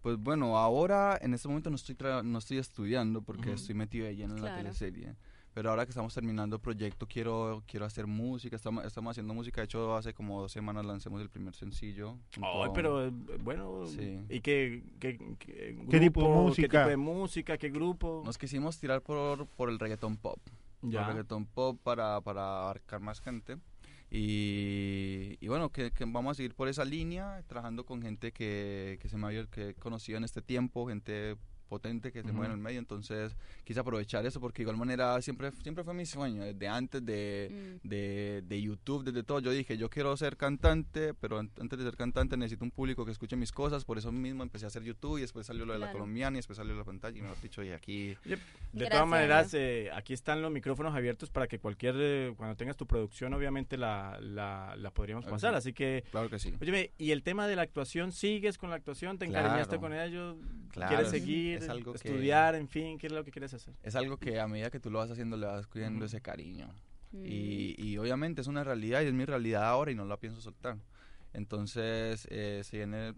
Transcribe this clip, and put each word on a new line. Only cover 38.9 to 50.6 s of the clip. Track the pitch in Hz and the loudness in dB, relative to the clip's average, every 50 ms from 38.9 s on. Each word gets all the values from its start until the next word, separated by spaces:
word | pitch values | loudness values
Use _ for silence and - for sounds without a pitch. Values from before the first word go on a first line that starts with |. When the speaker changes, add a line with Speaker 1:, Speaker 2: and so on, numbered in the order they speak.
| 139 143 135 | -2 0 0
Speaker 1:
desde | 131 120 123 | 0 -2 -2
todo, | 110 - 143 143 | 0 0 0 2
yo | 131 127 | 4 2
dije, | 127 139 131 - 117 | 2 2 2 0 -2
"Yo | 110 113 | -2 -2
quiero | 113 - 147 143 139 139 | -2 0 2 2 2 2
ser | 139 151 143 139 | 2 0 -2 0
cantante", | - 143 139 143 139 - 165 160 160 151 - - 156 156 151 147 | 0 0 0 2 8 8 8 8 8 2 -2 -2 -2 -2 -2 -2
pero | - - 107 110 | -4 -4 -2 -2
an-, | 107 107 107 - - | -2 -2 -4 -6 -8
antes | - 131 139 | -6 -4 -4
de | 127 127 | -2 -2
ser | 123 113 | -4 -2
cantante | - 123 123 120 131 135 131 139 | -2 -2 0 4 4 4 4 4
necesito | 127 120 113 113 107 120 | 0 0 -2 -2 -4 -4
un | 120 | -4
público | - - 131 131 127 120 120 | -2 0 0 0 0 -2 -2
que | 113 | -4
escuche | 110 107 120 107 120 | -4 -6 -6 -4 -2
mis | 123 117 107 | -2 -2 -2
cosas, | - - 139 147 147 143 131 | -2 0 0 0 0 0 -2
por | - 120 107 | -2 -4 -2
eso | 107 117 | -2 -2
mismo | 117 127 131 127 135 131 | -2 -2 -2 -2 -4 -4
empecé | 127 120 - 107 110 | -6 -6 -6 -6 -8
a | 104 | -6
hacer | 98 120 | -6 -6
YouTube | 110 117 113 - - 147 151 147 | -6 -6 -8 -6 -4 -2 -2 -2
y | |
después | 131 117 - 120 110 | -2 -4 -6 -10 -10
salió | - 117 113 113 | -6 -6 -6 -4
lo | 113 110 | -2 -2
de | |
la | 107 104 | -2 -2
Speaker 3:
Claro. | 101 98 101 | -4 -4 -4
Speaker 1:
colombiana | 104 104 107 117 131 135 135 | -4 -4 -2 0 0 0 0
y | 127 | -2
después | 110 - 104 | -4 -6 -8
salió | 104 107 107 107 | -6 -4 -4 -4
la | 107 107 | -4 -4
pantalla | 104 95 95 - 110 117 110 | -6 -8 -8 -8 -8 -8 -8
y | |
mejor | 107 104 101 - | -8 -8 -8 -8
dicho, | - 107 - - 101 | -8 -10 -8 -8 -6
y | 95 | -6
aquí | 87 80 - - 101 101 101 101 98 - - | -6 -8 -6 -6 -4 -4 -4 -4 -6 -8 -6
Speaker 2:
Oye, | - 190 | -6 -6
de | 185 - - - - - - - | -6 -6 -16 -14 -12 -12 -8 -4
Speaker 3:
Gracias. | 110 120 127 | -2 0 4
Speaker 2:
todas | 143 147 156 | 6 6 6
maneras, | 165 170 165 151 147 151 156 165 - 165 | 8 6 6 8 10 8 8 8 6 2
eh, | 147 135 127 120 117 107 95 73 | 2 2 2 2 0 0 -2 -4
aquí | 98 107 107 131 | -6 -4 -4 -6
están | 123 - - 151 156 | -4 0 0 0 0
los | 160 160 | 0 0
micrófonos | 156 135 | -2 -2